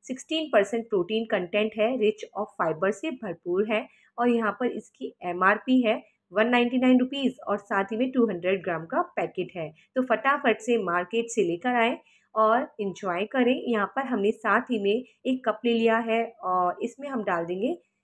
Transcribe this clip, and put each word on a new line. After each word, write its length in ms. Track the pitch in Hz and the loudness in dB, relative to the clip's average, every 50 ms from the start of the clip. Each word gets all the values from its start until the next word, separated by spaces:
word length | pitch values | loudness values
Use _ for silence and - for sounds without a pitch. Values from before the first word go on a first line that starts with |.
| _ | _
सिक्सटीन 420 | - 254 262 - - 311 320 311 262 | -12 -12 -12 -8 -6 -4 -4 -2 2
परसेंट 360 | 254 208 202 202 240 226 226 - | 2 2 2 2 0 -4 -4 -2
प्रोटीन 360 | 214 185 175 170 220 220 226 220 | -2 -2 0 0 -2 -4 -2 -2
कंटेंट 420 | 220 190 180 175 - 208 214 220 - 220 | -2 -2 -2 -2 -2 -2 -2 -2 0 0
है, 100 | 214 233 262 233 | 0 0 2 2
rich 260 | 214 220 214 - - - - 196 | 0 0 0 -2 -10 -12 -8 -8
of 100 | 214 - - - | -8 -8 -6 -4
fiber 300 | 180 165 156 156 190 196 | -2 -2 -2 0 -2 -2
से 180 | 208 - - 320 | -2 -2 -6 -8
भरपूर 600 | 254 - 226 196 165 - _ 175 175 190 214 220 | -8 -6 -8 -10 -10 -8 _ -2 -2 0 0 0
है। 140 | 214 220 247 - _ _ _ _ _ - | -2 -2 -4 -6 _ _ _ _ _ -2
और 100 | 240 247 | 0 2
यहाँ 240 | 233 226 220 208 196 - | 2 2 0 -2 -2 -2
पर 60 | 254 240 | -4 -4
इसकी 460 | - 214 - - _ _ 262 - - _ 185 | -4 -6 -10 -14 _ _ -12 -12 -12 _ -8
एमआरपी 560 | 180 175 180 185 196 208 208 - 262 254 262 | -6 -2 2 4 4 4 2 2 2 2 4
है 120 | 240 214 233 - - _ _ _ _ _ | 4 2 0 -2 -4 _ _ _ _ _
वन 160 | 180 208 226 240 | 0 0 2 4
नाइंटी 300 | 247 240 240 240 254 254 | 4 4 2 2 2 2
नाइन 220 | 254 254 254 247 | 4 6 6 6
रुपीज 380 | 254 254 277 277 269 240 - - - - | 4 2 -2 -2 -2 -4 -4 -4 -4 -4
और 100 | 202 202 | -4 -4
साथ 340 | - - 214 196 196 - | -4 -2 -2 -2 -2 -2
ही 40 | 220 | -2
में 140 | 214 262 262 | -2 -2 0
टू 140 | 262 262 226 208 | 2 2 2 2
हंड्रेड 340 | 185 170 175 185 196 190 160 | 2 -2 0 0 0 0 -2
ग्राम 200 | 185 170 160 165 | -4 -4 -4 -6
का 160 | 160 254 320 349 - - | -4 -2 -2 -2 -2 -4
पैकेट 400 | 214 175 160 - 185 175 - - | -4 -6 -4 -4 -8 -8 -8 -8
है। 120 | 175 160 151 - _ _ _ _ | -10 -10 -10 -12 _ _ _ _
तो 60 | 262 254 | -4 0
फटाफट 560 | 254 220 214 - 269 285 294 294 247 220 - | 0 0 0 2 0 0 2 2 0 0 0
से 220 | - 247 240 226 | 0 0 0 0
मार्केट 480 | 196 175 170 175 185 - 233 233 233 233 | 0 0 0 -2 -2 0 -2 -2 -2 0
से 120 | - 226 180 | 0 0 0
लेकर 320 | 170 165 165 - 247 247 | 0 -2 -2 -2 0 2
आएँ 200 | 240 226 240 302 - - _ _ _ _ _ - | 2 2 0 0 -4 -10 _ _ _ _ _ 0
और 340 | 220 220 214 226 254 302 - - - | 2 4 4 4 2 0 -4 -8 -6
एंजॉय 440 | 208 196 175 - 208 185 170 180 208 208 | -6 -6 -6 -6 -6 -4 -2 -2 -4 -2
करें। 240 | - 262 247 240 262 - - | 0 2 2 2 2 0 0
यहाँ 200 | 247 226 208 196 196 - | -2 0 0 0 -2 -2
पर 100 | 269 269 | -6 -4
हमने 240 | 240 247 202 196 214 | -2 -2 0 0 0
साथ 380 | 220 - - 214 196 240 254 - | 0 0 0 2 2 2 2 0
ही 120 | 240 214 | -2 0
में 100 | 196 196 | 0 0
एक 500 | 214 247 254 - _ _ - 254 262 254 - | 0 0 -2 -8 _ _ -4 -2 -2 0 0
कप 140 | 226 214 - - | -2 -4 0 0
ले 80 | 240 | 2
लिया 260 | 233 226 226 226 226 226 | 2 4 4 4 2 2
है 200 | 233 226 220 226 226 220 - - 190 | 2 0 0 0 0 -2 -6 -8 -4
और 340 | 185 180 180 180 175 175 - | 0 0 2 2 0 0 -2
इसमें 260 | 214 254 - - 285 285 | -6 -8 -8 -10 -10 -6
हम 160 | 269 226 202 | -6 -4 -2
डाल 200 | 196 180 170 170 | -2 -2 -2 -2
देंगे 300 | 170 180 190 214 285 359 - _ _ _ _ | -4 -4 -4 -2 -4 -4 -6 _ _ _ _